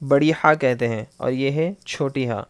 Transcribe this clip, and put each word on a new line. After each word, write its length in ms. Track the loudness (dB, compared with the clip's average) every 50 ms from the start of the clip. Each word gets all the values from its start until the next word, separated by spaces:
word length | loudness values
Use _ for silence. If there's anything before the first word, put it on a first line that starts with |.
| -2
بڑی 240 | 2 2 4 4 4 2 2 4
ہا 100 | 2 4
کہتے 340 | 4 2 0 0 0 -2
ہیں 180 | -2 -2 -4 -8 -10 _
اور 140 | -6 -4 -2
یہ 200 | -2 0 -2 -2
ہے 220 | 0 0 -2 -4 -4 -8 -12
چھوٹی 440 | -10 -6 -4 -4 -4 -2 -2 -2 -2
ہا۔ 140 | -2 -4 -6